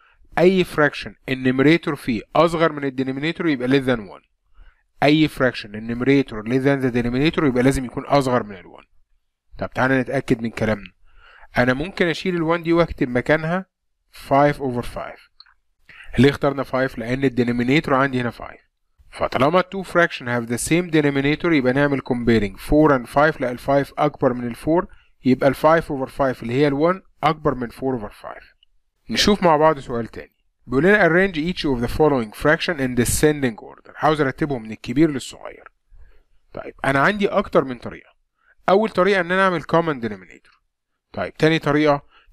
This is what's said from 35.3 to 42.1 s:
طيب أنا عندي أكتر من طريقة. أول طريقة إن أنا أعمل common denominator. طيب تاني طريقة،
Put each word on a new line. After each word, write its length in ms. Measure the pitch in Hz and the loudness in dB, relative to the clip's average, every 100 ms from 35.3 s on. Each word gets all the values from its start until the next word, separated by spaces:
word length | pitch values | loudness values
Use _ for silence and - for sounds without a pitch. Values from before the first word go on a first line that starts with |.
| - - - - _ _ - - - _ _ _ | -16 -18 -18 -20 _ _ -20 -20 -20 _ _ _
طيب 200 | - - - - | -16 -14 -6 -2
أنا 140 | 139 | 2
عندي 280 | 160 208 202 | 2 0 -2
أكتر 360 | 185 202 180 | -2 0 0
من 140 | 135 123 | -2 -8
طريقة. 320 | 107 82 _ _ _ _ _ _ - | -12 -16 _ _ _ _ _ _ 2
أول 200 | 196 220 | 2 2
طريقة 320 | - 185 196 | 0 0 0
إن 100 | 170 | 0
أنا 120 | 185 | 0
أعمل 200 | 190 170 | 0 -2
common 400 | - 165 165 135 | 0 0 0 -4
denominator. 560 | 113 98 92 - _ _ _ _ _ _ _ | -6 -8 -16 -20 _ _ _ _ _ _ _
طيب 200 | - 90 | -8 -8
تاني 260 | - 156 160 | 0 2 2
طريقة، 420 | 151 147 151 143 _ | 0 2 2 0 _